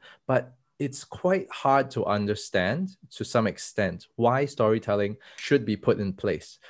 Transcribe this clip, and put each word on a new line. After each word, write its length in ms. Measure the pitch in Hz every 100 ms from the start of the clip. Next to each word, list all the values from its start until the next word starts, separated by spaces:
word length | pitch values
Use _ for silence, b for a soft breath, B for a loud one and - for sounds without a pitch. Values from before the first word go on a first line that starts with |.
| b b -
but 260 | 131 123 _ _ -
it's 240 | 143 -
quite 440 | - - 180 190 -
hard 380 | - 139 139 131
to 160 | 120 95
understand 920 | 104 101 107 - 98 90 147 190 - -
to 160 | - 113
some 220 | 120 104
extent 600 | - - - 95 87 - -
why 300 | 117 131 139
storytelling 720 | - 110 110 110 101 101 110 B B
should 300 | - 139 110
be 100 | 101
put 240 | - -
in 140 | 98
place. 460 | 92 104 80 - -